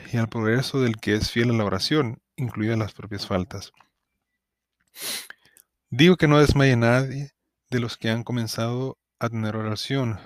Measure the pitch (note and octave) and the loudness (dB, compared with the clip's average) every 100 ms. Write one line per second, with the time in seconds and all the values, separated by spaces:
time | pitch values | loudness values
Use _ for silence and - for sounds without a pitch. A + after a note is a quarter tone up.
0 | - A#2+ A2+ A#2 A2 A#2+ C3+ C#3 B2 A2 | -6 -4 -2 -2 0 0 0 0 -2 -2
1 | - G#2+ - A#2+ A#2+ A#2 G2+ F#2+ - D3+ | 0 0 0 0 0 2 0 -2 0 0
2 | B2 B2 _ - A#2+ A2+ A2 A2+ G#2 - | 0 -6 _ -8 -6 -4 -2 -2 -4 -8
3 | - G2+ - F#2+ F2+ G2 - _ _ _ | -12 -10 -4 -4 -4 -8 -16 _ _ _
4 | _ _ _ _ _ _ _ _ _ - | _ _ _ _ _ _ _ _ _ -14
5 | - - - - _ _ _ _ _ A#2+ | -12 -12 -14 -20 _ _ _ _ _ 4
6 | E3+ F3+ D3+ D3 C#3 C#3+ C3+ A#2+ A#2 B2+ | 6 6 6 6 6 6 4 4 4 2
7 | C3+ C3+ C#3+ _ _ _ - B2 A#2 - | 0 -6 -10 _ _ _ -6 -4 -4 -4
8 | A2+ A#2 A#2 B2 A2 - A2+ B2 C3 - | -4 -2 -2 -4 -4 -4 -4 -4 -6 -10
9 | _ - A#2 A2+ G#2+ A2 G#2+ G#2 - C#3 | _ -6 -6 -4 -4 -4 -4 -6 -4 -2
10 | A#2+ G#2 | -2 -6